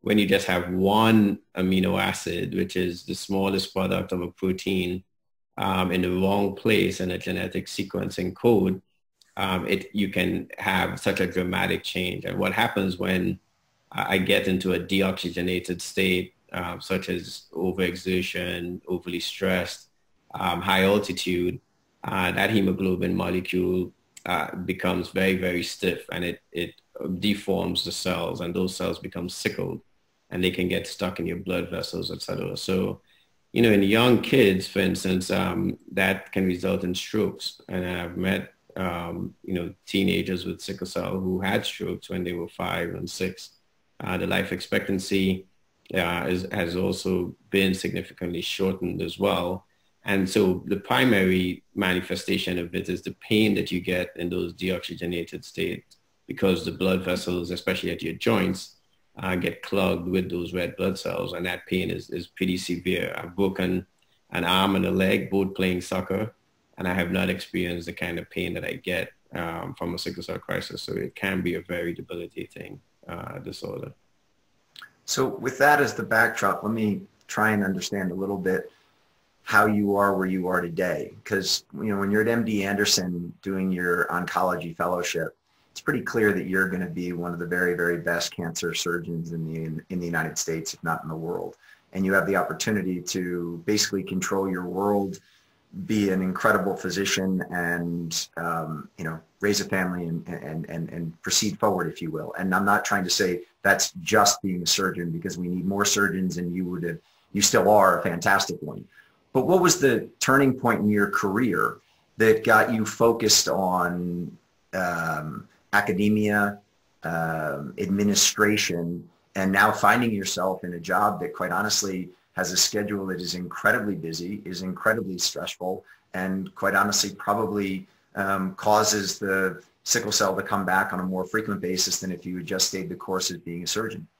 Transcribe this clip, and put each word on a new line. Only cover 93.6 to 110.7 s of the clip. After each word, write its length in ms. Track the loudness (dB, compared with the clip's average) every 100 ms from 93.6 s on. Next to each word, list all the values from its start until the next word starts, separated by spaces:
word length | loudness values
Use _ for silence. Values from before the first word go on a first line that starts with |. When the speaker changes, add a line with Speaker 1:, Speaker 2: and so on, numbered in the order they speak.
| 0
Speaker 2:
basically 360 | 2 2 -2
control 460 | -2 -2 0 0 0
your 180 | -2 -4
world, 520 | 0 2 2 0 -6 _ _ _ _ _ -12 -2
be 240 | 2 4
an 120 | 2
incredible 540 | 0 0 2 4 2 -2
physician, 640 | -4 -2 0 0 0 0 -2
and, 800 | -2 0 0 -2 -4 -4 -6 -6 -6
um, 520 | -4 -4 -4 -8 -12 -10
you 60 |
know, 140 | -8 -8 _ _
raise 200 | 0 0
a 40 |
family 420 | 0 0 0 -2 -4
and, 200 | -4 -6
and, 400 | -10 -8 -8 -8
and, 220 | -8 -8
and 320 | -6 -8 -8
proceed 360 | -2 0 0 0
forward, 280 | 0 2 -2
if 160 | -4
you 80 | -8
will. 240 | -6 -8 -6
And 160 | 0
I'm 100 | 2
not 200 | 4 2
trying 200 | 2 -2
to 60 | 0
say 320 | 2 2 0 -6 _
that's 300 | 2 2 2 -4
just 400 | 2 4 6 4
being 200 | -2 -2
a 40 | 0
surgeon, 440 | 2 0 -2 -4
because 280 | -4 -6 -6
we 100 | -4
need 160 | -2
more 200 | -2 2
surgeons, 520 | 2 4 2 2 -2 -2
and 180 | -4
you 100 | -2 -4
would 160 | -4
have, 160 | -4 -6 _ _ _
you 100 | 2
still 280 | 4 6 8
are 300 | 8 8 6
a 20 |
fantastic 580 | 2 0 2 2 2 -4
one. 240 | -8 -10 -14 -20 _ _ _
But 140 | 0 4
what 160 | 6
was 160 | 6 6
the 300 | 4 4 -2 -4
turning 360 | 4 6 6 4
point 220 | 2